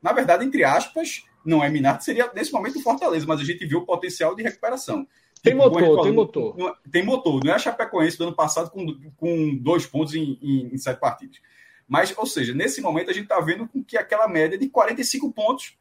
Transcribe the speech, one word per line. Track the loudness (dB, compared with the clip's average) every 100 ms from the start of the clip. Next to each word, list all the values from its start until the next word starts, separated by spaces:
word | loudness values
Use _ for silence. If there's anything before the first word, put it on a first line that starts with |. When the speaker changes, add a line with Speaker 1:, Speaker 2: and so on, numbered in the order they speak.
Speaker 1:
Na | 0
verdade, | 0 2 2
entre | 2 2
aspas, | 4 4 0 -6 -6 -8 -14 _
não | 0 2
é | 2
minardes, | 2 2 0
seria | -2 -2 -2
nesse | -2 -4
momento | -4 -4 -4
o |
Fortaleza, | -2 0 0 -2 -2
mas | -4
a |
gente | -2 -6 -2
viu | -4
o | -2
potencial | -4 -4 -2 -2 0
de |
recuperação. | -6 -4 -6 -6 -6 -6 -8 _ _ _
Speaker 2:
Tem | 2
Speaker 1:
Tipo, | 6
como | 6 8
a |
gente | 6
Speaker 2:
motor, | 6
Speaker 1:
falou, |
Speaker 2:
tem | 6
motor. | 4 2 0 -6 -4
Speaker 1:
não | -6
é, | -6 -2
tem | -2
motor. | 0 0 0 0
Não | 2
é |
a | 0
Chapecoense | 0 -4 -4 2 0 0
do |
ano | -6 0
passado | 0 0 -4
com, | -6 -8 -8 -14 -8
com | -2 0 0 -2
dois | 0 0 0
pontos | -4 -2
em, | -2 -4 -6
em, | -2 -2 -2
em | -8
sete | -6 -2
partidas. | -2 -4 -14 _ _ _ -20 _ _
Mas, | 0 0 -2
ou | -6
seja, | -4 -4
nesse | -2 -4 -2
momento | -2 -2 -2
a |
gente | -6 -2
tá | -2
vendo | 0 -2 -4
com | -8
que | -4 -4
aquela | -2 0 2
média | 2 0 0
de | -2
quarenta | 2 2 0
e |
cinco | -4 -4 -6
pontos | -2 -2 -2 -6 _